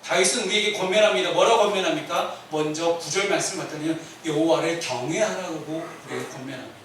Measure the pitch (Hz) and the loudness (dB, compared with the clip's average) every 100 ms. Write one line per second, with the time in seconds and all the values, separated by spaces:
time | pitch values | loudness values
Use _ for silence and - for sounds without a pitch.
0 | - 170 202 247 196 208 202 202 185 208 | 0 2 4 2 0 0 0 0 2 4
1 | 214 190 - 170 220 226 202 196 175 151 | 6 4 2 4 6 6 4 2 0 -2
2 | - 170 175 - - 156 151 156 170 170 | -2 -2 -2 -6 -6 -2 -2 0 0 0
3 | - 190 202 - - 170 156 151 302 - | -2 -2 0 0 -2 -4 -8 -6 -4 -4
4 | - - 160 151 165 - 165 170 - 120 | -6 -10 -4 0 4 2 2 -2 -4 -4
5 | 135 180 208 185 170 160 147 160 170 - | -2 0 0 -2 -6 -8 -8 -8 -8 -14
6 | 131 127 127 131 131 131 110 - | -10 -10 -8 -12 -12 -12 -14 -18